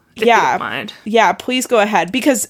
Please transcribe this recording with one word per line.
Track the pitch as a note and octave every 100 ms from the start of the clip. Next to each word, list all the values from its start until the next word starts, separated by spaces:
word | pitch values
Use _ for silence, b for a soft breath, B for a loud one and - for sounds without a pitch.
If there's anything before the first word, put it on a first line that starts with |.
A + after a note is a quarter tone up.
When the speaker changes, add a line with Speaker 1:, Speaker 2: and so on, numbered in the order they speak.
| _
Speaker 1:
if | -
you | A#3
Speaker 2:
Yeah. | A3 D3+
Speaker 1:
don't | F#3
mind. | A2 A#2+ G#3+ -
Speaker 2:
Yeah, | - A3+ G3
please | - - B3+ -
go | A#3
ahead. | G#3 G#3 E3+
Because | B3+ D4 A3+